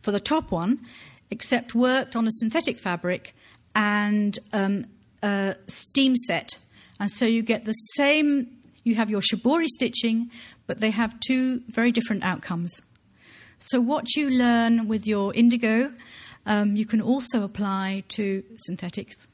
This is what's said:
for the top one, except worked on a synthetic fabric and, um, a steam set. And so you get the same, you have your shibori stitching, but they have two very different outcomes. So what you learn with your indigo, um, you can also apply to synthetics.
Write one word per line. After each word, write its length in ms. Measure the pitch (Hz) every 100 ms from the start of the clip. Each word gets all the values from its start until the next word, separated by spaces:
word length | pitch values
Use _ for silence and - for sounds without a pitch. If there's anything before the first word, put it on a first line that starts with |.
for 100 | -
the 80 | 202
top 320 | - 302 -
one, 280 | 175 180 269 - - - - _
except 420 | 220 - 247 240
worked 420 | 233 254 262 - 233
on 120 | 226
a 40 |
synthetic 460 | - 220 311 277 240
fabric 580 | 185 175 180 180 - _ - - _ -
and, 640 | 208 208 208 208 208 - -
um, 320 | 214 196 202 - - _ _
a 320 | 208 202 196 185 -
steam 480 | - - 277 269 247
set. 420 | - 165 - - - - - _
And 100 | 202
so 160 | - 226
you 160 | 226
get 240 | 226 226 220
the 80 | 220 - -
same, 640 | 277 302 294 285 240 - - _
you 120 | 233 220
have 140 | 214
your 120 | 208
shibori 460 | - 208 247 330 330
stitching, 640 | - 240 - 233 226 240 - - - -
but 140 | -
they 120 | 220
have 280 | 208 226 226
two 420 | - 262 254 247 -
very 240 | - 240
different 320 | 240 233 202
outcomes. 580 | 190 180 - 170 170 - _ _ _ _ - - - _
So 200 | - 254
what 360 | 240 302 226 302
you 140 | 285
learn 560 | 254 240 233 233 233 220
with 200 | 220 214
your 260 | 208 196
indigo, 600 | - 233 240 220 220 277 - - - - - -
um, 300 | 208 208 208
you 100 | 220
can 160 | 226
also 420 | 208 269 254 240
apply 600 | 202 202 202 190 190 196 -
to 340 | - 202 190 - 226
synthetics. 580 | - 185 175 - - - -